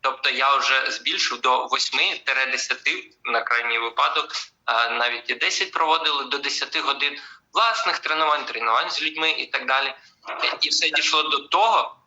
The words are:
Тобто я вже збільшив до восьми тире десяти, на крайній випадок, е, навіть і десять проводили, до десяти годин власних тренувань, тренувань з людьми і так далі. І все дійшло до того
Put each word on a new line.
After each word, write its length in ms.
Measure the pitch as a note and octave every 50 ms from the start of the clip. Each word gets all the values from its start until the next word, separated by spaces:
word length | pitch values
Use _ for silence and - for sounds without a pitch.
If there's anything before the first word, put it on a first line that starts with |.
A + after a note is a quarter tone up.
Тобто 280 | - C3 - - - C#3
я 260 | B2+ B2+ C3 C#3 C#3
вже 360 | C3+ C3 C3 C3 C3+ C3 C3
збільшив 500 | B2 - - D3 D#3+ - - - B2+ A#2+
до 240 | - B2+ B2+ B2 B2+
восьми 560 | - - C3 - - - C3 D#3+ G3 F3 - -
тире 200 | - C3+ C3 C3
десяти, 640 | C3 B2+ B2 - - B2 - - C#3+ D#3+ F#3 - - _ _ _
на 180 | A#2 A#2 A#2
крайній 380 | A2+ - A#2+ A#2+ A#2 A#2+ A#2 A#2
випадок, 520 | A#2 A#2 A#2 - C#3 D3+ D3+ D#3 D3 - - - - - _ _ _ -
е, 220 | A#2+ A2+ A#2 A#2
навіть 400 | A2+ A#2 A#2 A#2+ A#2+ A#2 - -
і 60 | B2
десять 360 | A#2+ D3+ F3+ F#3+ - G3 F#3
проводили, 520 | - E3+ E3 D#3 D#3+ E3 D#3+ D#3 D3 C#3+ C#3
до 140 | B2+ C#3 C#3
десяти 440 | D3 D3 - - - - - D#3+
годин 380 | C#3+ C3+ C#3 C3+ C#3 C#3+ D3 - - - - - _ _ _
власних 460 | F3 A3 A#3 A3 - - F3+ F3 -
тренувань, 460 | - D3+ D#3 D#3 D#3+ D#3 D3+ D3 B2+
тренувань 440 | - - A2+ A#2 A2+ A2+ B2 D#3+ -
з 120 | - -
людьми 300 | D#3 D#3 D#3 D#3 D#3+ D#3+
і 140 | D#3 - -
так 200 | - - C3+ C3
далі. 300 | B2+ C3 C3+ C3+ C#3 C3 - - - _ _ _ - - - - - - -
І 80 | - -
все 200 | - - - D#3
дійшло 340 | D3+ - D3 - D#3 D3+ D#3
до 160 | - - -
того 560 | D3 - - F3+ G#3 A3+ A3 E3 A#2 - - _ _